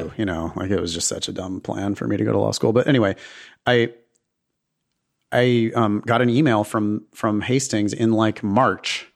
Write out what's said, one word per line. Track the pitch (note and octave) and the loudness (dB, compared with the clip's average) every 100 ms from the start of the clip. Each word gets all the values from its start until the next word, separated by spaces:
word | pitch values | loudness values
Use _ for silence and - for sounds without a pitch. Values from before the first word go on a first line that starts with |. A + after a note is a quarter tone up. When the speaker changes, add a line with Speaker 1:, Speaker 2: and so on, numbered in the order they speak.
| D#2+ | -4
Speaker 1:
yeah. | - | -4
Speaker 2:
you | |
know, | G2+ E2 E2 E2+ | -4 -2 -4 -6
like, | F#2+ | -2
it | F#2+ | -2
was | F2 | -2
just | E2 - | -4 -4
such | - - | -4 -6
a | |
dumb | F#2+ F#2 F#2+ | -8 -8 -8
plan | - G#2 G2 | -8 -6 -4
for | G2+ A#2 | -4 -2
me | G#2 | -2
to | |
go | A2 | 0
to | G#2 | 2
law | G#2+ | 0
school. | G#2+ A2+ | 0 2
But | A2+ B2 | 2 2
anyway, | C3+ G2+ - - - - _ - | 2 2 -2 -10 -20 -20 _ 0
I, | B2 A#2 - _ _ _ _ _ _ _ _ _ _ _ _ _ | 2 0 -4 _ _ _ _ _ _ _ _ _ _ _ _ _
I, | B2+ B2 A#2+ A2+ | 0 2 2 2
um, | A#2+ G#2+ G#2 A2 | 2 0 0 0
got | A#2 | 2
an | B2 | 4
email | A#2+ D3+ A2 | 4 4 2
from, | G#2+ A2 G#2 G#2+ - | 0 -2 -2 -2 -6
from | - A2 G#2+ | -4 -2 -2
Hastings | G2 C3 C3 A2 G#2 | 0 -2 0 -2 -2
in, | - A2+ | 0 2
like, | A2 A2 G#2+ | 4 2 0
March | G#2 G#2 B2 F#2 - - - | 0 2 2 0 -6 -8 -10